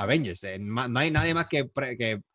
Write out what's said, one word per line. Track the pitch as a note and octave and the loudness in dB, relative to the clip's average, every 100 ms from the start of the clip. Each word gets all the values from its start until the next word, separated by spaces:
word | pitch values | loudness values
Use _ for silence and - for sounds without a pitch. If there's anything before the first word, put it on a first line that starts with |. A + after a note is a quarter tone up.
Avengers. | G2+ D#3 A#2 E2+ | 2 2 2 -4
Eh, | G2 F#2+ | -8 -8
ma-, | G#2 A#2 B2+ | -4 -2 0
no | A#2+ | 2
hay | D#3+ | 2
nadie | D3+ E3 | 2 2
más | E3 E3 | 2 0
que | D3 B2+ | 0 0
pre-, | - C3 A#2+ | -2 -4 -2
que, | A2+ G#2+ - | -2 -2 -6